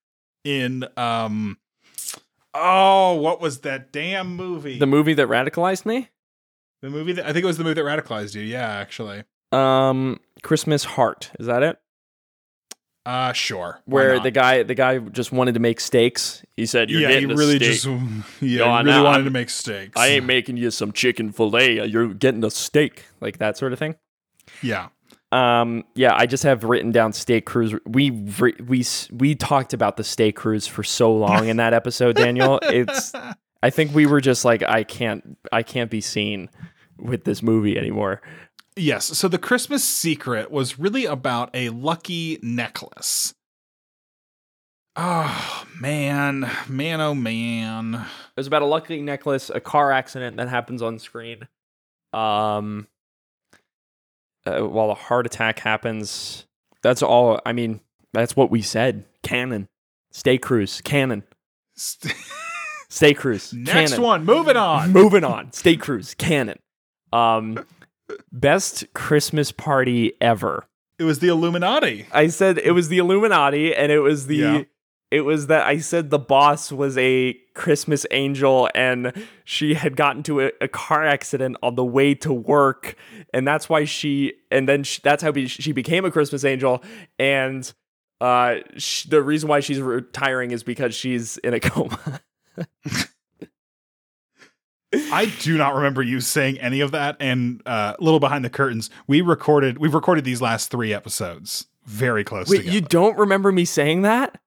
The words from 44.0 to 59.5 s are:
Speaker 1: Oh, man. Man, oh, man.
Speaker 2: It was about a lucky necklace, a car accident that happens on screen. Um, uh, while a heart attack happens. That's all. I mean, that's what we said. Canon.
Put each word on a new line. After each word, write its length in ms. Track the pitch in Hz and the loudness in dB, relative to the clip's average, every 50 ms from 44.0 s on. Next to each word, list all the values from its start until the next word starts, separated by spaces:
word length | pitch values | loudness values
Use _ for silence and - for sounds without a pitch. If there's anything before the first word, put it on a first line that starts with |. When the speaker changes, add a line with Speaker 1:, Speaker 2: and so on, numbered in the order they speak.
| _ _ _ _ _ _ _ _ _ _ _ _ _ _ _ _ _ _ _ | _ _ _ _ _ _ _ _ _ _ _ _ _ _ _ _ _ _ _
Speaker 1:
Oh, 720 | 165 170 180 175 165 156 139 110 - - - - - - - - - | -6 -4 -2 -2 -2 -2 -4 -6 -8 -8 -10 -12 -12 -14 -16 -16 -8
man. 680 | 123 143 151 147 143 139 143 143 143 143 139 135 131 113 104 - - 123 | -6 -4 -4 -2 -2 -2 -2 0 0 -2 -2 -4 -6 -6 -6 -8 -8 -8
Man, 320 | 131 135 147 165 165 156 | -6 -6 -4 -4 -4 -2
oh, 120 | 156 151 147 | -2 -2 -2
man. 840 | 135 120 113 113 113 117 117 117 113 113 110 113 113 113 113 113 | -2 -2 -4 -4 -4 -4 -4 -4 -4 -6 -6 -8 -8 -8 -8 -8
Speaker 2:
It 420 | 120 104 - - - - _ _ | -8 -10 -12 -16 -20 -20 _ _
was 100 | - 135 | -10 -4
about 140 | 139 151 151 | -2 0 0
a 40 | 143 | 2
lucky 360 | 143 156 160 156 - 165 147 | 2 0 -2 -2 -6 -10 -8
necklace, 480 | 143 147 143 139 - 147 135 131 - - | -6 -8 -8 -6 -4 -4 -4 -2 -4 -6
a 100 | - - | -8 -8
car 320 | - - - 147 143 139 | -6 0 2 2 4 4
accident 460 | 135 131 131 - - 131 127 120 - | 2 0 -2 -4 -10 -10 -10 -10 -8
that 100 | - 123 | -8 -6
happens 340 | 123 127 123 120 - 127 120 | -4 -4 -4 -4 -6 -8 -6
on 180 | 117 113 113 110 | -6 -6 -6 -8
screen. 480 | - - - 117 113 117 117 101 123 - _ _ _ _ _ _ _ _ _ _ _ _ - | -14 -18 -18 -16 -16 -16 -16 -18 -20 -20 _ _ _ _ _ _ _ _ _ _ _ _ -4
Um, 760 | 110 110 107 104 104 107 107 104 104 104 104 104 104 104 - _ _ _ _ _ _ _ _ _ _ _ _ _ _ _ _ _ _ _ _ _ _ _ _ _ _ _ _ _ _ _ | -2 0 0 2 2 0 0 -2 -2 -4 -6 -8 -10 -12 -14 _ _ _ _ _ _ _ _ _ _ _ _ _ _ _ _ _ _ _ _ _ _ _ _ _ _ _ _ _ _ _
uh, 160 | 95 80 - | -6 -4 -4
while 280 | 107 - 95 110 110 107 | -4 -2 -2 0 0 0
a 40 | 104 | -2
heart 300 | - - - 120 123 120 | -6 -4 -2 -2 -2 0
attack 340 | 117 - - 113 113 107 - | -4 -4 -2 -2 -2 -2 -2
happens. 840 | - 110 110 107 - 117 110 107 104 - - - - - - - - _ _ _ _ _ _ _ | -2 -2 -2 -2 -2 -6 -8 -8 -10 -10 -10 -12 -12 -12 -14 -16 -20 _ _ _ _ _ _ _
That's 200 | - 120 127 - | 0 0 2 2
all. 400 | 147 - 120 120 123 117 110 - - | 2 4 4 6 6 4 2 0 -2
I 60 | - | -4
mean, 300 | 120 120 117 113 110 104 - _ _ _ _ _ - | -4 -4 -4 -4 -6 -8 -12 _ _ _ _ _ -2
that's 220 | 110 120 - - | -2 -2 0 2
what 140 | 135 127 - | 2 2 4
we 100 | 113 117 | 2 0
said. 420 | 101 - - 110 120 131 104 104 - _ _ _ - | -2 -2 -2 0 0 0 -2 -4 -12 _ _ _ -8
Canon. 440 | - 123 123 127 127 | -4 -4 -4 -4 -4